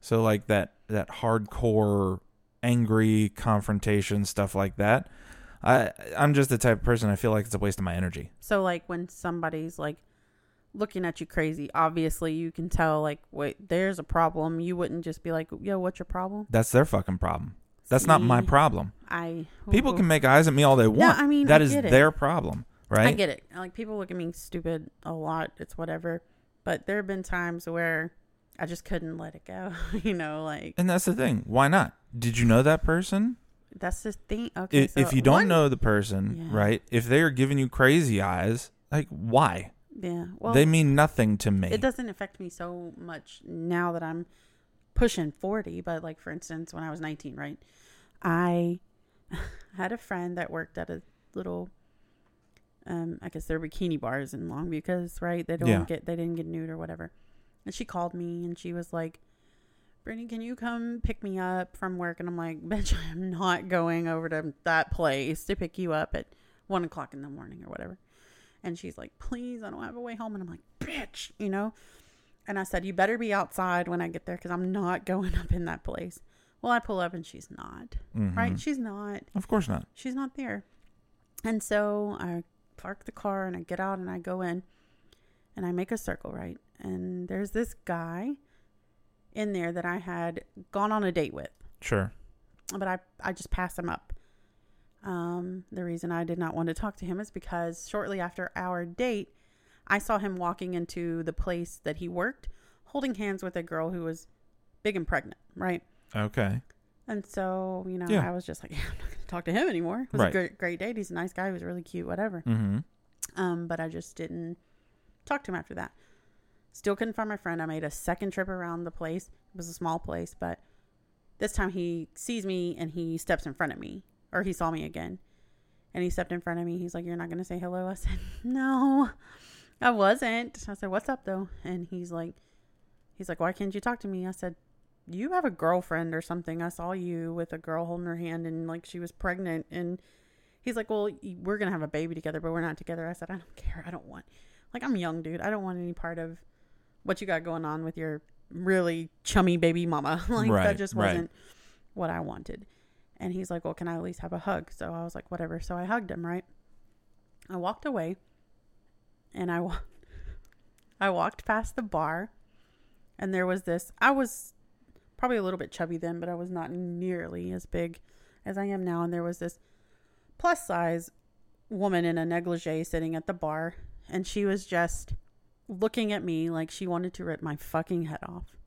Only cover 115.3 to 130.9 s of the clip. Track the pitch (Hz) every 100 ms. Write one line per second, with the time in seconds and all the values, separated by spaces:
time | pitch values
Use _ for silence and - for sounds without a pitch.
115.3 | 285 277 180 160 - - _ _ _ _
116.3 | _ _ _ _ - - 196 226 220 220
117.3 | 208 - 170 160 156 156 - - 180 202
118.3 | 185 185 185 170 170 170 - 160 170 -
119.3 | - _ 185 170 170 165 160 - - 170
120.3 | - 87 85 _ _ _ _ _ _ _
121.3 | _ 202 - 190 185 175 170 160 - -
122.3 | 233 196 185 175 170 165 160 165 165 -
123.3 | 170 - 135 160 - - - - _ _
124.3 | 180 185 170 165 165 156 160 - 185 _
125.3 | _ _ _ _ _ _ - 180 - 175
126.3 | 175 175 170 170 175 175 170 170 170 170
127.3 | 175 180 175 180 180 185 190 - 190 -
128.3 | - 240 254 262 269 269 269 254 - -
129.3 | - - - - _ 247 233 196 247 254
130.3 | 226 240 - - 202 196